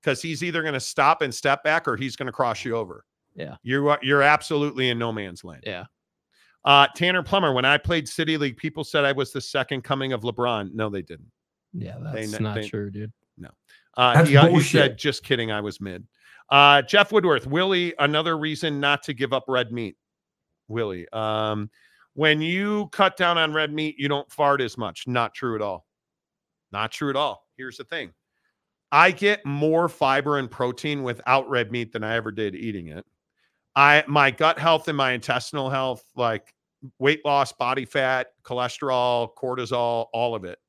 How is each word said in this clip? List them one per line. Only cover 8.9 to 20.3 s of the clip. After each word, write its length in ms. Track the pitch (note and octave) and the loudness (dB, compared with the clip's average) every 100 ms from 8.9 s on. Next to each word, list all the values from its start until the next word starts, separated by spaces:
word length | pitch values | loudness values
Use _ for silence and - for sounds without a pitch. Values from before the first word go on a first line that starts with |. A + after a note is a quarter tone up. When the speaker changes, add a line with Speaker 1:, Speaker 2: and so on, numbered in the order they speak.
| D#3 | -2
Speaker 1:
I 80 | C#3 | 0
was 200 | C#3 C3 | -2 -4
the 80 | C3+ | -6
second 420 | - C#3 B2+ C3+ | -6 -6 -4 -6
coming 300 | - C#3 C3+ | -4 -4 -2
of 100 | B2 | -4
LeBron. 520 | A#2 A2 B2 A2+ G2 | -6 -4 -2 -2 -6
No, 160 | A2 G#2+ | -6 -4
they 120 | G2+ | -6
didn't. 280 | E2+ D#2+ E2 _ _ _ _ | -10 -16 -20 _ _ _ _
Speaker 2:
Yeah, 240 | F3+ F#2+ A#2 - | -12 -12 -12 -10
Speaker 1:
They 100 | A2 G#2+ | -8 -8
Speaker 2:
that's 80 | |
Speaker 1:
n-, 80 | G#2+ | -4
Speaker 2:
not 120 | G#2+ G#2+ | -4 -4
Speaker 1:
they 120 | G#2+ | -6
Speaker 2:
true, 220 | G#2+ G2+ | -8 -8
dude. 220 | G2+ G#2+ _ _ _ | -8 -12 _ _ _
Speaker 1:
No. 100 | F2 _ _ _ _ - | -20 _ _ _ _ 2
Uh, 180 | B2 | 6
Speaker 2:
That's 140 | B2 D#3 | 6 8
Speaker 1:
he, 80 | C#3 | 8
uh, 80 | D3 | 8
he 20 | |
Speaker 2:
bullshit. 200 | - C#3+ | 6 4
Speaker 1:
said, 280 | D#3+ C#3 G#2 | 4 2 2
"Just 240 | D3 - | -4 -4
kidding, 260 | - B2+ A2+ | -2 -2 0
I 80 | G#2 | -4
was 200 | G#2 - | -6 -8
mid." 260 | G2 F#2 A2 _ _ - _ | -10 -10 -16 _ _ -20 _
Uh, 320 | C#3 C#3+ C#3+ | 6 8 8
Jeff 300 | B2+ G3+ G3+ | 6 2 4
Woodworth, 340 | G#3+ F3+ C#3 C3 | 4 4 2 0
Willie, 480 | D3+ F#3 F#3 F3 E3 | 0 0 0 -2 0
another 380 | C#3+ D3+ D#3+ D#3+ | 0 2 0 -2
reason 420 | D#3 D3 E3 C#3+ | -4 -4 -4 -2
not 220 | C#3+ C#3+ | 0 -2
to 80 | - | -4
give 200 | B2 C3 | -6 -2
up 120 | C3 - | -2 -2
red 220 | B2+ A#2 | -2 -2
meat. 260 | A#2+ A2 - _ _ _ | -6 -8 -12 _ _ _